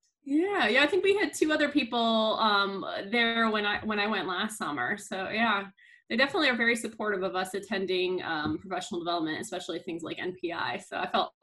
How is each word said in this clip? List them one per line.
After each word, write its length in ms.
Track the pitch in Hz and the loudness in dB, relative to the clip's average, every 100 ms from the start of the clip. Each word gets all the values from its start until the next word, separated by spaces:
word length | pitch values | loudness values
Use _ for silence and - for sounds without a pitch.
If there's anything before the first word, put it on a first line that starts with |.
| _ _ | _ _
Yeah, 460 | 269 302 392 381 214 | 0 2 2 2 4
yeah, 140 | 254 | 6
I 40 | 302 | 6
think 160 | 370 | 4
we 140 | 392 403 | 4 4
had 160 | 302 | 2
two 180 | - 311 | 2 2
other 200 | 302 294 | 4 2
people, 680 | 294 233 240 226 220 220 - | 2 0 0 2 4 2 2
um, 460 | 220 202 196 196 - - 196 | 4 4 2 -2 -6 -6 -2
there 400 | 240 233 226 226 | 2 2 2 2
when 140 | 214 | 2
I, 140 | 208 - 214 | 0 -2 -2
when 120 | 208 | 0
I 80 | 214 | 0
went 220 | 202 170 | 0 -2
last 300 | 180 214 - | -2 -4 -4
summer. 400 | 165 143 139 202 | -6 -2 -4 -4
So, 320 | - 190 190 | -6 -6 -4
yeah, 340 | 220 226 202 196 _ - - _ | 0 2 0 -4 _ -20 -20 _
they 60 | 226 | 2
definitely 340 | 277 370 277 | 2 4 2
are 60 | 233 | 4
very 200 | 233 240 | 2 2
supportive 460 | 226 - 214 190 | -4 -4 -2 -2
of 120 | 190 | -2
us 200 | 185 185 | -2 -4
attending, 680 | 196 - 196 185 185 185 180 | -6 -4 -4 0 0 0 -2
um, 360 | 147 156 151 156 | -2 -2 -2 -4
professional 420 | 190 180 - 170 | -4 -6 -4 -6
development, 400 | 170 170 156 156 | -2 -2 -2 -4
especially 380 | - 180 - 165 | -6 -8 -8 -8
things 240 | 185 165 | -8 -8
like 160 | - 165 | -8 -6
N 160 | 180 180 | -8 -6
P 140 | 170 | -6
I. 240 | 165 120 185 | -4 -4 -6
So 220 | - 170 | -8 -6
I 80 | 180 | -2
felt 220 | 202 - _ | -2 -2 _